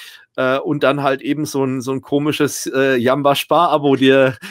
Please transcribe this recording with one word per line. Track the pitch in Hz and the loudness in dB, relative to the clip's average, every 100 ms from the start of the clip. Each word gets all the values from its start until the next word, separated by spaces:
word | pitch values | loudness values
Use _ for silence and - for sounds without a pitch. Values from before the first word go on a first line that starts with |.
| - - _ - | -20 -20 _ -4
äh, | 131 135 | -2 -2
und | - 147 | -4 -2
dann | 135 143 | 0 0
halt | 139 135 | -2 -2
eben | 117 147 147 | -4 -4 -4
so | 139 | -2
ein, | 135 131 | -2 -4
so | 123 | -6
ein | 135 | -8
komisches, | - 143 147 143 139 - - | -4 -2 -2 -2 -2 -2 -6
äh, | 135 135 127 | 0 0 2
Jamba-Spar-Abo | 120 143 139 139 - 151 170 151 143 131 | 2 2 2 0 0 2 2 2 2 4
dir | 131 135 131 - - | 4 4 4 0 -16